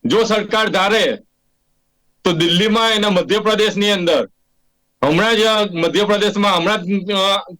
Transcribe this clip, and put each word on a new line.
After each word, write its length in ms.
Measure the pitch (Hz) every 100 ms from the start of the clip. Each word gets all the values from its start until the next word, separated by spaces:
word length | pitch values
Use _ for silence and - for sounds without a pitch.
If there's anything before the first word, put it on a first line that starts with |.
જો 200 | 117 190
સરકાર 440 | 220 214 202 220 214
ધારે 500 | 185 196 220 170 107 _ _ _ _ _ _ _ _ _ _
તો 80 | 190
દિલ્હીમાં 580 | 165 170 175 214 220 226
એના 200 | 214 208
મધ્યપ્રદેશની 800 | 185 147 208 214 208 214 190 202
અંદર 380 | 202 170 143 113 _ _ _ _ _ _ _
હમણાં 340 | 135 160 220 220
જ, 80 |
અ, 200 | 220 214
મધ્યપ્રદેશમાં 920 | 208 170 165 170 208 208 202 202 202 180
હમણાં 220 | 170 214
જ, 340 | 175 196 185
અ, 300 | 202 196 196 190